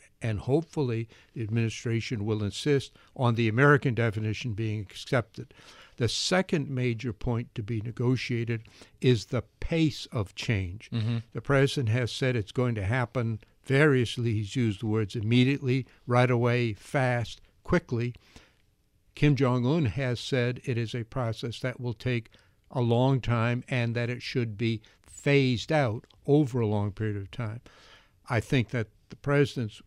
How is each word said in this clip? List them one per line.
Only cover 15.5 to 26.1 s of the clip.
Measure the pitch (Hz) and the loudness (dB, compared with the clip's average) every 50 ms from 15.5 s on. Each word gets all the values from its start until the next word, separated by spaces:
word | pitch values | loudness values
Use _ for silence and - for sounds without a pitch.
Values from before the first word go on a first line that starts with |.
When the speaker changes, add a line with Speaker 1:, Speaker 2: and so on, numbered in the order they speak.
| 143 139 143 127 123 135 123 - _ _ _ | 2 0 0 -2 -2 -2 -2 -6 _ _ _
Speaker 1:
right | - 120 123 127 123 | 0 2 4 4 4
away, | 127 120 120 120 117 123 120 117 107 | 2 2 2 2 2 2 0 -2 -4
fast, | - - - - 147 131 127 123 120 113 - - - - _ _ _ _ | -6 -12 -4 -2 0 0 0 0 -2 -4 -6 -10 -16 -20 _ _ _ _
quickly. | - - 175 - - 131 113 117 123 120 - _ _ _ - - _ _ _ _ _ _ _ _ _ _ _ _ _ _ | 0 0 0 0 0 -4 -4 -4 -4 -6 -10 _ _ _ -20 -20 _ _ _ _ _ _ _ _ _ _ _ _ _ _
Kim | - - 147 147 | 2 4 4 6
Jong-un | 113 135 123 123 127 120 123 151 175 160 | 6 4 2 2 2 2 2 2 2 2
has | 113 85 - 139 127 123 110 | 0 0 -2 -2 -2 -4 -4
said | - - - 127 120 123 123 131 - | -4 -2 0 0 0 0 -2 -4 -6
it | - 127 113 | -4 -4 -2
is | 117 110 - | -4 -4 -6
a | 123 113 | -8 -8
process | - - 135 123 113 110 - - 117 110 - | -6 -6 -4 -4 -4 -4 -4 -6 -8 -8 -6
that | - 131 120 - | -6 -6 -6 -6
will | 123 123 113 | -8 -8 -8
take | - - 127 123 117 113 - _ - _ _ _ _ _ _ | -4 -2 -2 0 -2 -2 -6 _ -20 _ _ _ _ _ _
a | - 135 | -4 0
long | 120 117 117 117 127 135 139 127 | 2 2 4 4 4 4 4 2
time | 110 - 120 117 113 120 120 123 127 - | 2 2 2 2 2 2 0 -2 -2 -4
and | 139 123 120 117 113 | -2 -2 0 0 -2
that | 120 120 117 | -2 -2 -4
it | 123 120 | -6 -6
should | - - - 135 120 117 104 | -8 -4 -2 -2 -2 -2 -2
be | 98 120 113 117 110 - - _ _ | -2 0 0 0 -2 -6 -12 _ _
phased | _ - - - - 147 143 143 135 131 127 107 - - | _ -20 -20 -4 0 4 4 6 6 4 2 0 -2 0
out | 160 156 143 120 104 123 - _ | 0 2 2 0 -2 -4 -8 _